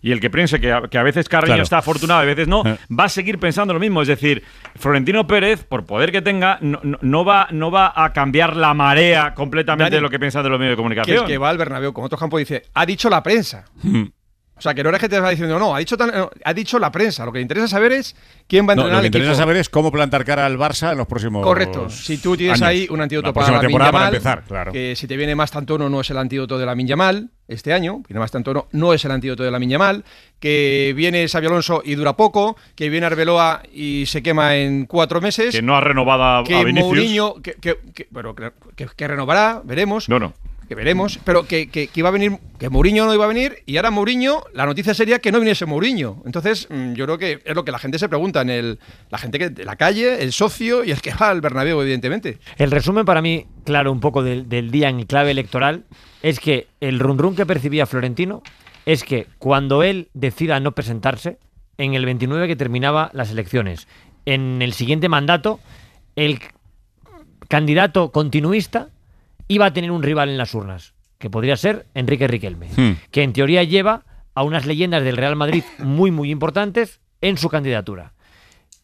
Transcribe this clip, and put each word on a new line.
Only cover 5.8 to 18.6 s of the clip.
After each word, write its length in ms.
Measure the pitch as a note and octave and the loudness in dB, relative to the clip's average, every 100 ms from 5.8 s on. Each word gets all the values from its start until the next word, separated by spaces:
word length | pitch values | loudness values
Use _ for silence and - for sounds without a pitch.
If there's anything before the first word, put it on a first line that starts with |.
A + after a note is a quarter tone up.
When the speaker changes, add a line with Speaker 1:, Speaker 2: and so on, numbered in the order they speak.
| E2+ | -4
Speaker 1:
poder 280 | G#2 E3 | 0 0
que 80 | F#3+ | 0
tenga, 360 | F3+ G3 F#3 F#3+ | 0 2 2 2
no, 180 | D3 D3+ | -2 -4
no, 140 | C#3+ C#3+ | -4 -4
no 240 | C3 D3+ F3+ | 0 2 2
va, 240 | G3 F#3+ | 2 0
no 180 | D#3 D#3+ | -2 0
va 220 | F#3+ F#3 | 2 2
a 200 | E3 D#3+ | 2 0
cambiar 420 | D3+ C3+ C#3+ E3 D#3 | 0 0 2 2 2
la 180 | D#3 | 2
marea 600 | D3 C#3 C#3+ E3+ D#3+ D3 | 4 4 6 6 4 2
completamente 500 | D3 C#3 D#3 D#3 D#3 E3 | -2 -4 -2 0 2 2
Speaker 3:
Dani, 40 | D#3 | 2
Speaker 1:
de 40 | |
lo 80 | D3 | 0
que 100 | D3 | -2
piensan 220 | C#3 C#3 | -2 -2
de 60 | C3+ | 0
los 80 | C3 | 0
medios 120 | C3 | 0
de 60 | A#2 | 0
Speaker 3:
que 20 | |
Speaker 1:
comunicación. 400 | A2+ A2 A2+ A3+ | 0 0 2 2
Speaker 3:
es 60 | |
que 140 | G#3 C3+ | 2 0
va 100 | C#3+ | 0
al 80 | E3+ | 0
Bernabéu, 360 | D3+ C3 C#3 | -2 -4 -6
como 120 | B2+ C3 | -6 -8
otros 140 | D3+ | -6
campos, 180 | D#3+ D#3+ | -2 -2
dice, 200 | C#3 C3+ - - | -2 -6 -4 -2
"Ha 100 | E3+ | 0
dicho 240 | G3 A#3 | 0 2
la 140 | E3+ | 2
prensa". 420 | D#3+ A3+ E3 G2+ - - | 4 2 0 -8 -18 -6
Speaker 2:
Hmm. 220 | F#3+ D#3 - - _ _ _ _ | 0 0 0 -8 _ _ _ _
Speaker 3:
O 60 | |
sea, 140 | D#3 C#3 | -4 -2
que 80 | |
no 80 | D3+ | 0
es 80 | F#3+ | 0
que 100 | A3 | 0
te 100 | G3 | 0
va 120 | F#3 | 0
diciendo, 260 | E3 E3 D#3+ | 0 0 0
"No, 160 | G#3 | 0
ha 60 | C#3+ | 0
dicho 180 | E3 A#3 | -2 -2
tal, 140 | A#3 | 0
no, 160 | G#3+ F#3+ - | -2 -4 -4
ha 100 | - | -4
dicho 240 | E3+ G#3+ A#3+ | -4 -2 0
la 140 | D#3 | 0
prensa". 340 | E3 G#3+ D3+ A#2 | 0 -2 -2 -6
Lo 60 | |
que 80 | B2 | -6
le 20 | |
interesa 240 | B2 F#3 A3+ | -4 -2 0
saber 240 | G3 A#3 | 2 2
es 220 | C4 - - - - - | 2 -2 -12 -20 -20 0
quién 220 | F#3 | 4